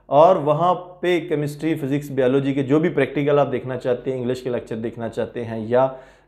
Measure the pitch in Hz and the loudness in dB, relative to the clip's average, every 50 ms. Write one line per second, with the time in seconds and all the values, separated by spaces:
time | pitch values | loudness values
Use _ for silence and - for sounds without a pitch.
0 | _ - - 143 156 180 190 175 139 147 147 156 170 180 180 175 - - - - | _ 2 6 6 8 8 6 4 2 0 0 2 2 0 0 -2 -4 -14 -14 -6
1 | - 175 180 170 151 - 160 147 151 147 147 - 160 160 160 147 143 131 143 143 | -2 0 0 0 0 -2 -4 -2 -2 -4 -6 -6 -4 -4 -2 -2 -2 -2 -2 -4
2 | 147 143 135 131 131 123 131 139 135 139 135 143 131 123 139 156 160 175 147 143 | -4 -4 -2 0 2 2 2 2 0 0 0 -2 0 2 2 2 2 2 2 2
3 | 135 - - 151 143 143 147 143 143 127 123 117 117 127 131 120 - 131 120 117 | 0 0 0 -2 0 2 4 4 2 2 0 -4 -4 -6 -8 -4 -2 -2 -2 -2
4 | - 131 131 127 123 120 127 127 - 135 120 113 - - 123 110 113 117 - 120 | -2 -6 -4 -4 -2 -2 -4 -4 -4 -4 -4 -4 -6 -6 -8 -6 -6 -8 -6 -6
5 | 113 110 - 120 113 110 - 120 120 110 113 113 110 110 120 123 131 131 131 - | -8 -8 -6 -6 -6 -6 -6 -8 -8 -8 -8 -8 -4 0 2 4 2 2 0 -6
6 | - - - _ _ | -18 -20 -20 _ _